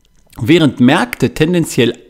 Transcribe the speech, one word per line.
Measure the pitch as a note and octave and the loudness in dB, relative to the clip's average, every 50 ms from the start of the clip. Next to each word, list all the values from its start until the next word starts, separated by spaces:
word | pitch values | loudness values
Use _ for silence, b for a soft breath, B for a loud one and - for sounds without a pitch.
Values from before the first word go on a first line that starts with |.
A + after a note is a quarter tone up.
| _ _ _ _ _ _ - - | _ _ _ _ _ _ -14 -6
Während | A2+ A2+ E3 F3 D#3+ B2+ - - | 0 2 2 2 2 2 2 2
Märkte | B2 C3 D3 D3+ D3 D3 - - C3 A#2+ - | 2 2 2 2 0 -4 -4 -4 -4 -4 -2
tendenziell | - D#3 E3 F3+ E3+ D3+ - - C3+ A#2 A#2 - - - | -2 -2 -2 -2 -2 -4 -4 -2 -2 -2 -2 -2 -6 -12